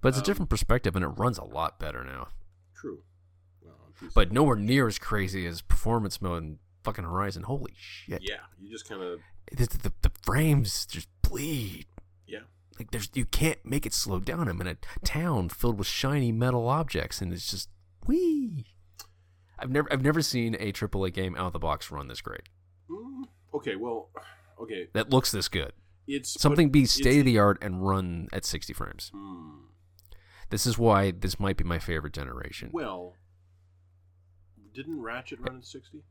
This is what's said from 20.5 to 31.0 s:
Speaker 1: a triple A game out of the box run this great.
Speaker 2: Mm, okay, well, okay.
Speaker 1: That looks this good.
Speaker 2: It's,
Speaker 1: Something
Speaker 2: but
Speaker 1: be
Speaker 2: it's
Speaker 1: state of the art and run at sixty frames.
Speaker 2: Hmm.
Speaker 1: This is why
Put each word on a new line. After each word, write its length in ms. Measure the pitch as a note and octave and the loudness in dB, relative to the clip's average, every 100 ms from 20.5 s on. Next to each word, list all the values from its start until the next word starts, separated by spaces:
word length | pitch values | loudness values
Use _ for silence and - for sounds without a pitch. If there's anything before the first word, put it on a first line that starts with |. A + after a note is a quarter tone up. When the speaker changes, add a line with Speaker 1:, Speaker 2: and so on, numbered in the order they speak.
| A2 | 0
Speaker 1:
a 140 | G#2 | -4
triple 320 | G2 G#2 G2 | -2 -2 0
A 60 | F#2+ | 0
game 260 | F#2 F#2 E2+ | 0 -4 -2
out 120 | F#2 | -2
of 40 | |
the 60 | F2+ | -2
box 300 | D#2+ D2 - | -2 -2 -4
run 160 | D2+ C2+ | -10 -10
this 140 | A#1+ | -10
great. 260 | - G1+ - _ _ _ _ | -10 -12 -14 _ _ _ _
Speaker 2:
Mm, 340 | E4 B3 C4 C4+ _ _ | -12 -12 -12 -14 _ _
okay, 220 | D3 - F#2+ | -6 -4 -4
well, 340 | A#2+ A2+ - - - - _ - | -4 -6 -8 -18 -18 -20 _ -16
okay. 300 | A2+ G2+ E2+ | -10 -10 -4
Speaker 1:
That 160 | G#2+ A2 | -4 4
looks 200 | C3 - | 4 4
this 180 | G#2 - | -2 -2
good. 240 | F#2+ C#2 - _ _ - | -2 -4 -10 _ _ -8
Speaker 2:
It's, 320 | C#3 - - | -6 -6 2
Speaker 1:
Something 280 | C#3+ D3 D#3 | 4 6 8
Speaker 2:
but 40 | |
Speaker 1:
be 100 | C#3+ | 8
Speaker 2:
it's 100 | B2+ | 6
Speaker 1:
state 280 | - C3 C#3+ | 4 6 6
of 60 | C3 | 8
the 120 | A2+ | 8
art 200 | G2+ G2 | 6 4
and 240 | G#2 F#2 F#2+ | -2 -2 2
run 400 | F#2+ F#2 E2+ E2 | 2 0 -6 -6
at 120 | - | -6
sixty 280 | - D#2 - | -6 -6 -8
frames. 380 | - - - - | -8 -10 -10 -16
Speaker 2:
Hmm. 520 | G2 G2 F2+ D#2 D2 - _ _ _ _ - _ - - | -14 -14 -14 -16 -20 -20 _ _ _ _ -20 _ -16 -6
Speaker 1:
This 160 | G#2 B2 | -2 0
is 100 | A2+ | 4
why 340 | A#2 G2 | 6 6